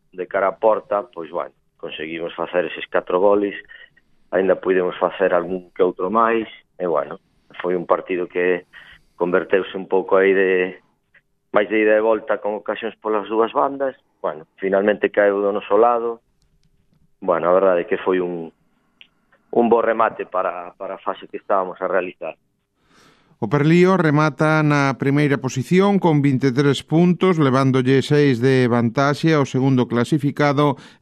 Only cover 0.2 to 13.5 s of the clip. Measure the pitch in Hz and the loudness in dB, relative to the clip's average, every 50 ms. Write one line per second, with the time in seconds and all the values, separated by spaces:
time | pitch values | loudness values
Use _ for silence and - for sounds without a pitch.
0.2 | 90 - - 98 98 95 92 - - 110 107 98 - - 104 101 98 - - 85 | -12 -6 -4 -2 -2 -2 -2 0 2 2 2 0 -2 -4 -4 -4 -6 -6 -12 -14
1.2 | 82 76 82 85 69 65 _ _ _ _ _ _ - 80 - - 78 80 82 82 | -14 -10 -8 -10 -10 -10 _ _ _ _ _ _ -14 -14 -12 -10 -10 -10 -10 -8
2.2 | 82 85 - - 85 - - 90 82 78 - - - - - 90 - - 90 90 | -10 -10 -8 -8 -8 -4 -2 -2 -2 -4 -6 -12 -12 -6 -6 -6 -4 -2 -2 2
3.2 | 95 104 101 104 101 101 92 - - - - - - - _ _ _ _ _ _ | 2 2 2 2 0 -4 -6 -10 -16 -20 -20 -20 -20 -20 _ _ _ _ _ _
4.2 | _ - - 92 95 92 90 87 - 92 95 92 90 90 85 - 90 87 - - | _ -6 -2 -2 0 0 0 0 0 -2 0 0 0 -2 -4 -4 -4 -4 -2 0
5.2 | 95 92 87 87 87 85 92 92 90 - _ - 92 92 90 - 90 92 104 113 | -2 0 0 0 -2 -4 -8 -10 -10 -10 _ -2 -2 -2 -2 -4 -6 -2 0 0
6.2 | 113 113 117 113 110 - - - _ _ _ - 90 90 80 73 71 71 82 95 | 0 0 0 -2 -4 -8 -14 -20 _ _ _ -8 -4 -2 -2 -2 -4 -6 -12 -18
7.2 | _ _ _ _ _ _ - - - 90 90 90 82 - 92 85 - - 95 87 | _ _ _ _ _ _ -16 -8 -6 -4 -4 -4 -2 -2 -2 -2 -2 -6 -6 -6
8.2 | 90 - - 90 90 90 90 87 - _ - - - - - _ _ _ _ - | -6 -6 -4 -2 -2 0 -2 -2 -4 _ -20 -20 -20 -20 -20 _ _ _ _ -6
9.2 | 87 87 90 92 82 - - 95 92 - - 95 92 - 95 95 90 - 98 95 | -4 -2 0 -2 -2 0 -2 -2 -2 -2 -8 -12 -8 -4 -2 -2 -2 2 2 2
10.2 | 95 98 95 95 95 92 95 92 90 92 90 - _ _ _ _ _ _ _ _ | 4 4 4 2 2 2 2 0 -2 -2 -6 -12 _ _ _ _ _ _ _ _
11.2 | _ _ _ _ _ _ - 101 107 95 107 110 107 107 107 107 107 113 113 107 | _ _ _ _ _ _ -2 -2 0 0 0 2 4 4 4 2 2 2 0 0
12.2 | - - 107 101 - 104 107 101 - - 107 - 117 110 - _ - 110 110 107 | -2 -4 -6 -4 -4 -6 -8 -8 -8 -8 -8 -8 -8 -12 -12 _ -6 -4 -4 -4
13.2 | 98 98 110 110 113 110 | -4 -2 0 0 0 0